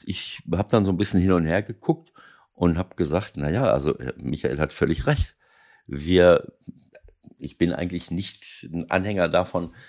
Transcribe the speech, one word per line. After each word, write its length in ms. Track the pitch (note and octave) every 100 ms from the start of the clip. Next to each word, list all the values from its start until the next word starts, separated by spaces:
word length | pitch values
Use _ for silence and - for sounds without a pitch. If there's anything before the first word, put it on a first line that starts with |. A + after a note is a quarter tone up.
| -
ich 380 | F2+ - - -
hab 160 | E2+ -
dann 160 | A#2
so 80 | G2
ein 40 | F2+
bisschen 220 | G#2 F#2
hin 140 | F#2
und 120 | F2+
her 160 | D#2+ F2+
geguckt 480 | G#2 A2 - D#3+ _ _ - _ _
und 260 | - F2 E2
hab 180 | - -
gesagt, 360 | D#2 E2+ - -
"Na 140 | D2
ja, 140 | G2
also, 340 | B2 C#2 C#2+ -
äh, 140 | B1+ -
Michael 440 | - D2 C2+ C#2
hat 120 | D#2
völlig 360 | - - - -
recht." 260 | D3 - _ _ _ _ _ -
Wir, 640 | C#2 D#2 F2+ F2 E2+ - - - - _ - - _ - -
ich 220 | D2 -
bin 140 | E2+
eigentlich 400 | D2+ F2 F2 -
nicht 560 | F2 F#2 - - - -
ein 160 | E2+ -
Anhänger 360 | A2+ G2 G2 E2+
davon, 460 | F2+ F2+ E2+ E2+ -